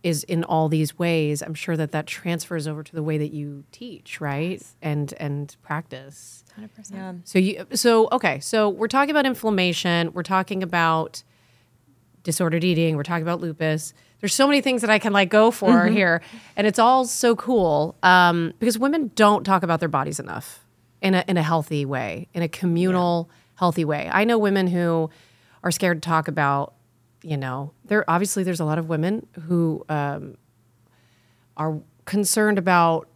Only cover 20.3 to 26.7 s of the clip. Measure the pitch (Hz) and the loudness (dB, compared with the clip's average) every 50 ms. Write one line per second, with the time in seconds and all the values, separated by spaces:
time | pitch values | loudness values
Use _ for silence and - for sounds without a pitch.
20.3 | - - - - - - _ _ _ _ _ _ _ _ - 190 190 180 185 - | -10 -12 -12 -14 -20 -20 _ _ _ _ _ _ _ _ 0 2 2 2 2 2
21.3 | 190 175 156 156 165 160 147 - 156 147 143 135 139 131 123 101 82 117 170 _ | 0 0 2 2 0 0 -2 -2 -4 -4 -4 -4 -4 -6 -6 -6 -8 -10 -12 _
22.3 | _ 175 170 165 - - 185 180 170 170 180 185 185 180 180 175 175 170 165 - | _ -6 -6 -6 -6 -4 -2 0 0 2 2 2 2 2 2 2 0 0 -2 -6
23.3 | _ _ _ _ _ _ 185 175 160 175 160 147 151 147 - 82 - 185 208 226 | _ _ _ _ _ _ -2 0 0 0 -2 -2 -2 -4 -4 -2 0 2 2 2
24.3 | 233 226 208 202 196 196 190 180 175 175 175 170 165 165 160 156 - - _ _ | 2 2 2 2 2 2 0 0 0 0 0 0 0 0 -2 -4 -6 -16 _ _
25.3 | _ _ _ _ _ _ - 175 165 - - 185 175 156 - 165 165 160 156 160 | _ _ _ _ _ _ -4 -4 -4 0 0 0 0 -2 -2 -2 0 0 0 -2
26.3 | 143 151 147 139 139 139 139 - | -2 0 0 2 0 0 -2 -6